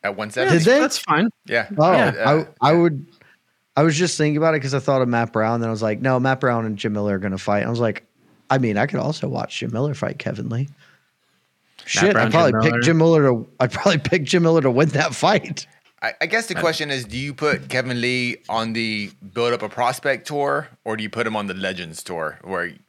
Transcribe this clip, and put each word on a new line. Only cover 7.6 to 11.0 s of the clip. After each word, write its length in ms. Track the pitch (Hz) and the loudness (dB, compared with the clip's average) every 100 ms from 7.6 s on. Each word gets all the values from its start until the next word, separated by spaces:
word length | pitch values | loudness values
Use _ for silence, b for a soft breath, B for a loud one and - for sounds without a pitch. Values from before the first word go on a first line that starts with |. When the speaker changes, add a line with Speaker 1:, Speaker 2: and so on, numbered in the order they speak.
Speaker 3:
I 60 | 117 | 0
was 100 | 117 | -2
like, 240 | 117 104 _ _ _ _ _ | -2 -4 _ _ _ _ _
"I 80 | 135 | 0
mean, 180 | 117 101 | 2 0
I 100 | 135 | -2
could 120 | - | -2
also 260 | 143 156 139 | -4 -4 -6
watch 300 | 123 - - | -6 -6 -8
Jim 120 | 120 | -6
Miller 220 | 117 147 | -4 -4
fight 240 | 139 - - | -4 -6 -6
Kevin 300 | - 104 110 | -8 -8 -6
Lee." 180 | 113 143 - b b | -6 -6 -10 b b